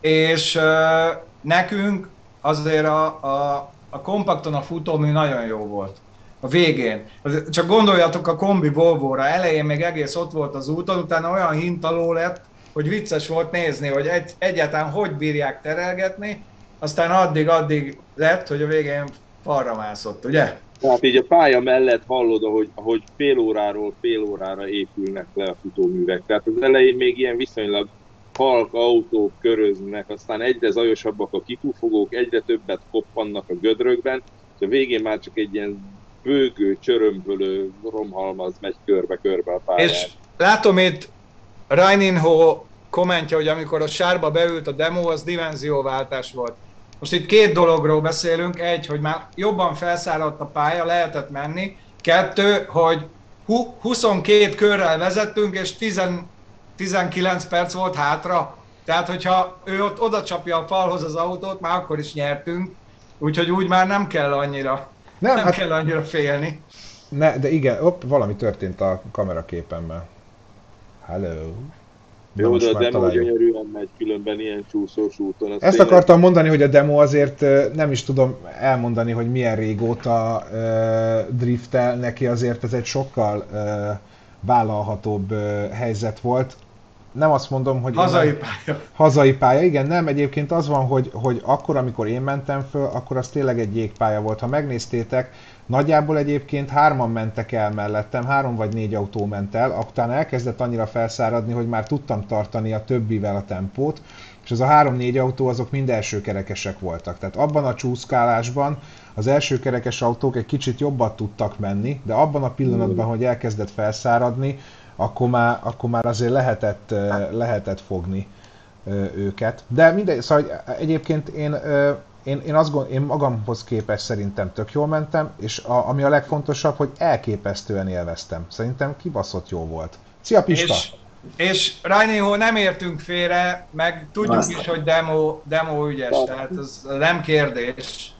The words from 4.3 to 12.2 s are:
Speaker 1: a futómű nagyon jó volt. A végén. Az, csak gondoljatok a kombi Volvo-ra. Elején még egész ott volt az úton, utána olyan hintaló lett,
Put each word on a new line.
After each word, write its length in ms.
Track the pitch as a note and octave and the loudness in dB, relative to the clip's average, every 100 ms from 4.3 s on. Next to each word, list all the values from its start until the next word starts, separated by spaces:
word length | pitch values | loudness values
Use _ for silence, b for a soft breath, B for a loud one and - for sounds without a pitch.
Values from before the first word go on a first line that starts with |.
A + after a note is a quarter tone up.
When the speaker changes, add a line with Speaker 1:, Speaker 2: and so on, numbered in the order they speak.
| D#3+ D#3+ | -2 -2
Speaker 1:
a 80 | D3 | -6
futómű 480 | C#3 E3 D#3 D#3 D3+ | -6 -8 -2 0 2
nagyon 340 | D3+ D3+ C3 A2+ | 2 2 -2 -4
jó 120 | A2 | -6
volt. 380 | G#2+ G#2 F#2+ G2 - b b - | -6 -8 -8 -12 -20 b b -12
A 80 | B2+ | -2
végén. 540 | D#3 E3 C3+ A#2 G#2+ - B | 2 4 2 0 -4 -10 B
Az, 200 | C#3+ D3 D3+ | -4 -4 -2
csak 160 | D#3+ E3+ | -2 4
gondoljatok 600 | A3 G#3 F#3 E3+ F3 - | 4 6 6 4 2 -2
a 100 | D#3+ | -2
kombi 320 | G3 G3 D3+ | 2 2 2
Volvo-ra. 580 | C#3+ E3 D#3+ C3+ C3 D#3 | 4 4 4 0 0 0
Elején 380 | E3+ F3+ D#3 | 2 2 0
még 160 | D3+ D3 | 0 0
egész 340 | E3+ D#3+ C#3 E3+ | -2 -2 -4 -4
ott 160 | E3+ | -6
volt 220 | D#3 C#3+ | -4 -4
az 140 | C#3 C3+ | -6 -6
úton, 300 | D#3+ F3 F#3 | -4 -2 -4
utána 320 | E3+ E3 E3 | 0 -2 0
olyan 200 | F#3 F3 | 0 0
hintaló 600 | D#3 F3 F3 D#3+ E3 E3+ | 0 -2 -4 -2 -2 0
lett, 280 | E3 | 0